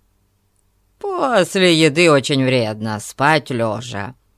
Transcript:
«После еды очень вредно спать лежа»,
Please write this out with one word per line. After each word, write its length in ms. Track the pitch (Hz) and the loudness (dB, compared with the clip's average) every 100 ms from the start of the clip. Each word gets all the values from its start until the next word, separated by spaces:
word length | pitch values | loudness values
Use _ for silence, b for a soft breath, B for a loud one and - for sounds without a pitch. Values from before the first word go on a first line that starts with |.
| _ _ _ _ _ _ _ _ _ _ | _ _ _ _ _ _ _ _ _ _
«После 760 | 403 359 277 226 170 190 180 | -8 -4 0 0 0 2 2
еды 380 | 160 160 143 175 | 4 2 4 4
очень 340 | 143 127 139 131 | 4 2 -2 0
вредно 540 | 127 107 107 110 107 | 0 -2 -4 -6 -8
спать 500 | - - 139 156 - | -8 -2 0 0 -2
лежа», 640 | 123 113 107 123 101 101 - _ | -4 -4 -4 -8 -10 -12 -14 _